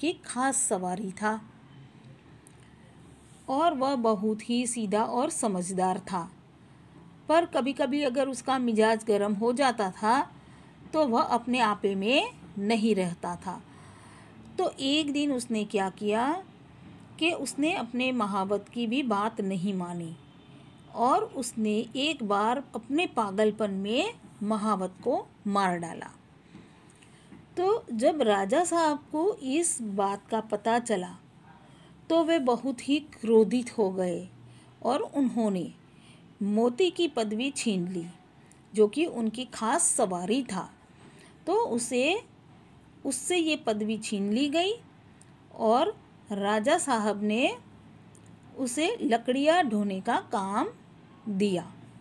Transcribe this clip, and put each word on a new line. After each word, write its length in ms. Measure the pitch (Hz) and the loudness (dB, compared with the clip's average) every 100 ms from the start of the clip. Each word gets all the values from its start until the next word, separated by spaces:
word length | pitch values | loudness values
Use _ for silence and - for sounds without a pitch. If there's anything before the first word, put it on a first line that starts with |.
की 120 | 294 | -4
खास 440 | 370 - 240 269 254 | -4 -6 -2 0 0
सवारी 540 | - 196 180 185 196 | 0 0 -2 -4 -6
था 280 | - 214 220 - - - - - - - - - - - - - - - - - - - - - | -4 -2 -4 -8 -20 -20 -20 -20 -20 -20 -20 -20 -20 -20 -20 -20 -20 -20 -20 -20 -20 -20 -16 -4
और 260 | 269 339 | 0 2
वह 220 | 277 269 277 | 2 0 2
बहुत 540 | 226 214 220 214 - | 2 2 0 -2 -2
ही 160 | 240 240 | -2 -2
सीधा 360 | - 208 202 | -4 -2 0
और 260 | 226 240 302 | 0 0 -2
समझदार 680 | - 233 185 180 185 185 185 | -2 -2 -2 -4 0 0 0
था। 320 | - 180 165 - - - - - - - - - - | -4 -6 -6 -14 -20 -20 -20 -20 -20 -20 -20 -10 2
पर 180 | 320 339 | 2 4
कभी-कभी 560 | 277 247 277 277 285 | 0 -2 0 0 0
अगर 260 | 285 240 269 | 0 0 -2
उसका 300 | 254 - 262 | -2 -2 0
मिजाज 460 | 240 214 220 220 | 2 4 4 4
गर्म 300 | 220 202 202 | 2 2 2
हो 180 | 202 233 | 0 0
जाता 380 | 247 269 240 190 | 2 2 2 -2
था, 400 | - 214 262 349 - - - - - - | 0 2 2 0 -8 -20 -20 -20 -20 -4
तो 140 | 311 294 | 0 4
वह 160 | 233 | 4
अपने 360 | - 240 240 247 | 2 0 2 2
आपे 360 | 220 202 196 | 2 2 0
में 380 | 196 202 285 453 - - - | 0 2 2 2 -6 -14 -4
नहीं 360 | 202 226 226 | 0 2 4
रहता 420 | 196 180 170 175 175 | 2 0 -4 -8 -8
था। 260 | 190 170 - - - - - - - - - - | -10 -12 -14 -20 -20 -20 -20 -20 -20 -20 -8 -2
तो 140 | 370 - | -2 0
एक 320 | 269 294 294 | 0 2 2
दिन 200 | 285 294 | 0 0
उसने 320 | 254 226 220 | -2 -2 -4
क्या 260 | 208 208 190 | -2 -2 -2
किया 540 | 185 208 214 240 359 - - - - - - - - | -2 -2 0 0 -2 -8 -20 -20 -20 -20 -20 -20 -2
कि 120 | 320 | 0
उसने 420 | - 269 - 302 | 0 -4 -2 0
अपने 380 | 370 226 240 254 | 0 -4 -2 -2
महावत 560 | 247 202 202 190 202 202 | 0 0 -2 0 -2 -4
की 180 | 240 233 | -4 -2
भी 160 | 254 | 0
बात 380 | 262 202 214 226 | 0 0 0 -2
नहीं 340 | 196 190 196 | -4 -2 -2
मानी 420 | 190 175 175 165 165 - - - - - - - | -4 -6 -8 -10 -14 -20 -20 -20 -20 -20 -20 -12
और 300 | - 240 349 | 0 2 2
उसने 640 | 440 - 247 - 214 214 233 - | 0 -6 -8 -2 0 0 -2 -2
एक 260 | 294 302 | -2 -2
बार 420 | 208 202 220 254 - | -2 0 2 0 -4
अपने 320 | 233 - 285 359 | -12 -4 -2 0
पागलपन 640 | - 208 190 214 214 214 | -2 -2 2 2 2 -2
में 440 | 190 202 240 403 - - - | -2 -2 -2 -2 -6 -18 -8
महावत 520 | 208 220 214 190 185 - | -4 -2 0 0 -2 -4
को 220 | 240 294 - - 208 | -2 -2 -4 -8 -2
मार 320 | 202 190 175 | 0 2 0
डाला। 320 | 165 - - - - - - - - - - - - - - - - - | -4 -10 -14 -18 -20 -20 -20 -20 -20 -20 -20 -20 -20 -20 -20 -20 -10 -2
तो 280 | 370 453 - | 0 0 -2
जब 300 | 226 277 311 | 0 2 4
राजा 420 | 226 196 196 277 | 2 2 2 0
साहब 340 | 349 339 320 294 - | 2 2 2 0 -4
को 220 | 302 370 | -2 0
इस 440 | - 262 294 339 - | -2 -2 0 0 -2
बात 440 | 220 196 196 196 - | -4 -2 -2 -4 -4
का 120 | 226 | -4
पता 380 | 220 202 226 240 | -2 -4 0 0
चला, 380 | 240 202 180 - - - - - - - - - - | 0 -2 -4 -12 -20 -20 -20 -20 -20 -20 -20 -14 0
तो 140 | 330 | 2
वे 140 | 320 330 | 4 4
बहुत 500 | 254 233 262 247 - | 4 2 0 -4 0
ही 100 | 302 | -2
क्रोधित 800 | 302 - 220 226 220 247 240 - | -2 -6 4 6 6 2 -2 0
हो 120 | 190 | 0
गए 380 | 190 180 170 185 - - - - - | 0 -2 -2 -8 -16 -20 -20 -20 -6
और 180 | 233 285 | -2 -2
उन्होंने 720 | 480 285 254 202 220 185 156 - - - - - - - | -2 0 0 2 0 0 -4 -10 -20 -20 -20 -20 -20 -6
मोती 480 | 202 208 247 240 370 | 0 2 2 2 0
की 180 | 349 339 | 2 -2
पदवी 420 | - 214 214 269 | 0 -2 -2 -4
छीन 380 | 277 233 185 175 | -2 -2 0 -2
ली, 180 | 185 175 - - - - - - | -6 -10 -14 -20 -20 -20 -20 -4
जो 140 | 220 208 | 2 4
कि 180 | 285 339 | 4 -2
उनकी 380 | 240 220 226 | -2 -4 -4
खास 380 | 247 - 226 320 | -8 -4 0 2
सवारी 600 | - - 208 175 180 254 | 2 2 0 0 -2 -2
था। 280 | 240 185 - - - - - - - - - | -2 -6 -8 -14 -20 -20 -20 -20 -20 -10 -2
तो 80 | |
उसे, 680 | 440 466 233 - 247 277 415 - - - - - - - - | 0 0 -2 -2 0 2 0 -4 -18 -20 -20 -20 -20 -20 -10
उससे 320 | 277 262 - 359 | -6 -6 -2 0
ये 200 | 320 302 | 0 -2
पदवी 420 | 240 214 214 220 | -2 -2 -2 -4
छीन 340 | - 202 202 | -4 -4 0
ली 160 | 220 285 | 0 2
गई 240 | 311 370 480 - - - - - - - | 0 0 -4 -10 -20 -20 -20 -20 -20 -20
और 420 | - 226 240 349 440 - - - | -2 2 4 2 -2 -14 -20 -10
राजा 460 | 202 202 220 220 339 | -4 0 0 2 2
साहब 440 | 285 233 214 202 | 2 0 0 0
ने 340 | 208 220 311 480 - - - - - - - - - - | 0 2 0 -2 -12 -20 -20 -20 -20 -20 -20 -20 -16 -6
उसे 400 | 254 294 339 466 | -4 0 -2 0
लकड़ियाँ 600 | 294 233 240 254 294 339 | 0 0 2 2 4 4
ढोने 360 | 294 208 202 190 | 2 0 0 -2
का 160 | 208 294 | -2 -2
काम 520 | - 214 190 208 381 - - - - - 220 | -2 -4 -2 -2 -2 -6 -20 -20 -20 -14 -6
दिया। 440 | 190 208 175 - - - - | 0 0 0 -4 -14 -20 -20